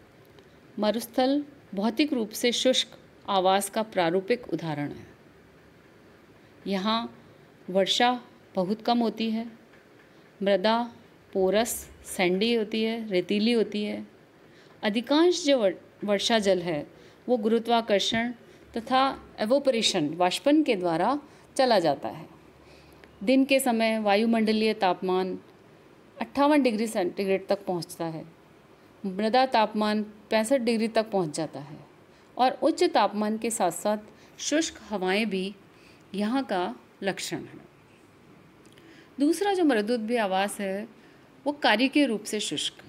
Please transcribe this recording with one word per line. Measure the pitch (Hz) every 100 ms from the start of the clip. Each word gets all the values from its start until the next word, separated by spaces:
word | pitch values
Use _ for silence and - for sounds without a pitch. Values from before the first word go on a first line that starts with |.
| - - - - - - - -
मरुस्थल | 214 214 226 - 262 285 285 - - 196
भौतिक | 214 226 302
रूप | 254 214
से | - 240
शुष्क | 226 254 254 - - - - -
आवास | 196 185 196 202
का | 226
प्रारूपिक | 220 190 170 180 190 240 -
उदाहरण | 165 165 147 143
है। | - - - - - - - - - - - - - - - - - -
यहाँ | 190 208 226 233 - - - - - -
वर्षा | 185 190 202 147 247 - - - -
बहुत | 180 220
कम | - 240
होती | 226 214 226
है, | 220 233 - - - - - - - - -
मृदा | 196 196 208 226 240 - - - -
पोरस, | 196 185 202 233 - - - -
सैंडी | - 180 185 226
होती | 233 214 220
है, | 220 226 220
रेतीली | 180 180 208 220
होती | 240 208 208
है। | 208 214 214 - - - - - - -
अधिकांश | 214 214 240 285 349 349 285
जो | 269
वर-, | 196 - - - 208
वर्षा | 202 - 226
जल | 196 185
है, | 175 151 - - - - -
वो | 247
गुरुत्वाकर्षण | 214 226 226 233 226 202 - 226 240 240 - - - 233
तथा | 226 262 269 - - -
evaporation, | 214 269 269 226 - 190 147 165
वाष्पन | 180 180 277 302
के | 294 214
द्वारा | 175 160 196 294 - - - -
चला | 262 214
जाता | 165 135 113
है। | 143 165 - - - - - - - - -
दिन | 202 269 269
के | 269
समय | 262 226 226 220
वायुमंडलीय | 208 202 233 226 214 214 220
तापमान | 214 190 175 185 185 185 185 - - - - - - - -
अट्ठावन | - - 285 302
डिग्री | 254 214 226
सेंटीग्रेड | 220 175 - 196 190 190
तक | 196 -
पहुंचता | 180 165 - 165
है, | 160 165 - - - - - - - 196
मृदा | 185 220 247 262
तापमान | 240 214 214 214 214
पैंसठ | 208 - - 220 220 277
डिग्री | 233 226 226
तक | 226 220
पहुंच | 196 165 147
जाता | 156 139
है | 143 156 - - - - - -
और | 254
उच्च | - 285 320
तापमान | 349 285 202 208 214 220
के | 233
साथ-साथ | - 185 170 208 214 - - - -
शुष्क | - 294 320 - -
हवाएं | 208 185 196 226
भी | 185 190 208 - - - - - 185
यहाँ | 208 269
का | 269 190 185 247 - -
लक्षण | 196 180 - 165
है। | - - - - - - - - - - - - - - - - - -
दूसरा | 294 339 403
जो | 381
मरुद्भिद | 320 233 208 247 220 240
आवास | 202 185 202 208
है, | 196 196 220 - - - - - 269
वो |
कार्य | 294 370 226 262
के | 294 277
रूप | 208
से | - 214
शुष्क। | - 147 - -